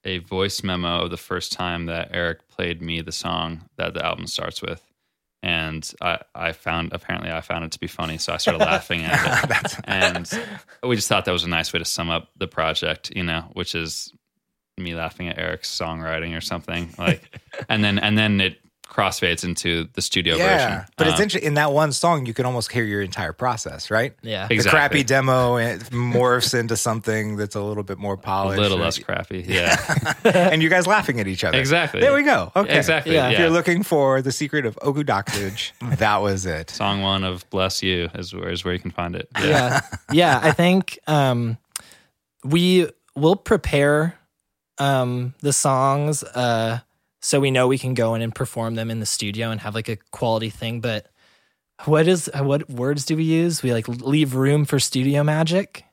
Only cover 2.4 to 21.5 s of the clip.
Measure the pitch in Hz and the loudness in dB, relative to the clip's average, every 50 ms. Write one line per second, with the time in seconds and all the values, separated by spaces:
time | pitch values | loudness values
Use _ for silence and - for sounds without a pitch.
2.4 | _ _ _ - 92 87 85 82 85 82 82 82 80 78 80 - - 90 87 85 | _ _ _ -6 -4 -4 -4 -6 -6 -6 -6 -6 -6 -8 -10 -8 -6 -4 -4 -4
3.4 | 82 82 82 80 - _ _ - 87 85 - - - 85 80 - - - - - | -4 -6 -8 -10 -14 _ _ -6 -6 -6 -4 -4 -4 -4 -4 -6 -8 -8 -8 -8
4.4 | 85 85 - - - 92 85 - _ _ _ _ _ _ _ _ _ _ _ _ | -8 -8 -8 -8 -8 -8 -10 -10 _ _ _ _ _ _ _ _ _ _ _ _
5.4 | - 90 85 82 80 80 78 80 78 - - - - 87 82 - - _ _ 69 | -4 -4 -2 -2 -2 -4 -6 -8 -10 -12 -12 -6 -4 -4 -4 -4 -6 _ _ -6
6.4 | 82 82 82 - - 85 82 82 82 82 82 87 - - 90 82 82 85 82 80 | -6 -6 -6 -6 -6 -4 -4 -4 -4 -6 -8 -10 -6 -6 -6 -6 -6 -6 -8 -8
7.4 | - - 87 85 82 82 - - - 90 - - 85 80 80 78 - - 82 78 | -6 -6 -6 -6 -6 -8 -10 -10 -10 -10 -8 -8 -6 -6 -6 -6 -6 -6 -4 0
8.4 | - - 85 80 80 78 82 82 - - 87 85 82 80 80 - - - - 110 | 0 0 2 2 2 2 2 -2 -2 -4 -4 -4 -2 0 0 2 2 2 0 0
9.4 | - - 110 - - - - - - - 98 92 190 208 180 175 - - - 226 | 0 0 -2 -2 -2 -4 -8 -8 -6 -4 0 0 2 0 0 -2 -6 -6 -8 -8
10.4 | 240 214 208 - - _ - _ - 127 123 104 - - 110 98 87 98 90 85 | -8 -10 -14 -16 -18 _ -16 _ -2 0 0 0 2 2 0 0 2 0 0 0
11.4 | 82 87 85 82 80 - - 85 82 - - - 85 82 82 82 - _ _ _ | 0 0 0 -2 -2 0 -4 -4 -2 -2 -4 -4 -4 -2 -4 -4 -4 _ _ _
12.4 | 95 85 - - 80 82 80 - - 80 80 - - - - 92 87 85 82 82 | -10 -8 -4 -2 -2 -2 -2 -2 -2 -4 -4 -6 -10 -10 -8 -6 -4 -4 -4 -4
13.4 | 82 - - 101 87 - - 85 80 80 - - - - _ _ _ _ _ _ | -6 -10 -10 -8 -8 -6 -6 -6 -6 -6 -8 -10 -12 -12 _ _ _ _ _ _
14.4 | _ _ _ _ _ _ _ - 92 85 82 82 80 82 - - 90 85 - 80 | _ _ _ _ _ _ _ -10 -10 -8 -6 -6 -8 -8 -8 -10 -10 -8 -6 -6
15.4 | 85 85 82 82 - - - - 87 82 80 80 80 80 80 80 80 82 82 82 | -6 -6 -6 -6 -8 -10 -6 -6 -6 -6 -6 -8 -6 -6 -6 -6 -6 -6 -8 -8
16.4 | - - 92 85 - - 87 85 87 82 - - 87 87 76 - - _ - - | -8 -8 -8 -8 -8 -6 -6 -6 -6 -8 -10 -4 -2 -2 -2 -2 -6 _ -20 -20
17.4 | _ _ - - - - - 107 104 104 98 101 - 104 107 107 110 107 104 98 | _ _ -14 -14 -4 -2 0 2 2 2 2 2 2 2 2 4 4 4 4 4
18.4 | 95 95 - _ _ _ _ _ - - - - 101 95 85 - - 87 85 80 | 2 0 -2 _ _ _ _ _ -20 -6 -2 0 0 0 0 0 0 0 0 0
19.4 | - 87 82 - - 87 85 82 82 - _ - - - - 95 85 82 80 - | -2 -4 -4 -2 -2 -2 0 0 -2 -4 _ -6 -4 -2 -2 0 2 2 2 2
20.4 | 175 196 190 156 127 110 98 95 - - _ - 160 156 165 160 208 208 180 - | 4 2 4 2 2 0 -2 -4 -8 -12 _ 0 2 2 4 2 2 0 0 -2
21.4 | - 156 | -2 0